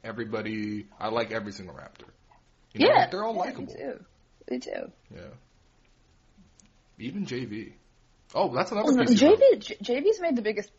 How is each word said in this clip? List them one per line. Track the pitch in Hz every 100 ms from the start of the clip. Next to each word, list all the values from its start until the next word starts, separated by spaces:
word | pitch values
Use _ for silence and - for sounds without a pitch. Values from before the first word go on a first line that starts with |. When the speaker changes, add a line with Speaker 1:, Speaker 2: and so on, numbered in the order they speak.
Speaker 1:
everybody, | 113 113 110 110 107 110 107 104 104 -
I | 110
like | 113 113
every | 113 104
single | 98 92
Raptor. | 73 - - - _ _ _ _ _ _
You | -
know, | 403
Speaker 2:
Yeah, | 523
Speaker 1:
like, | -
they're | 185
all | 220 220
Speaker 2:
yeah, |
Speaker 1:
likable. | - - -
Speaker 2:
me | -
too. | 277 - - _ _ _ -
Me | -
too. | - 50 50 - -
Speaker 1:
Yeah. | - - - _ _ _ _ _ _ _ _ _ _ _ _ _ _ _ -
Even | 110 185 175
J | 127
V. | 117 104 107 - _ _ _ _ _
Oh, | - 185
that's | 123 185
another | 202 240
Speaker 2:
Well, | 254 240
Speaker 1:
piece |
of | 220
Speaker 2:
J | 285 427
V, | 539 381
J-, | - -
J | 202 247
V's | 359 427
made | 339 247
the |
biggest | 214 202 202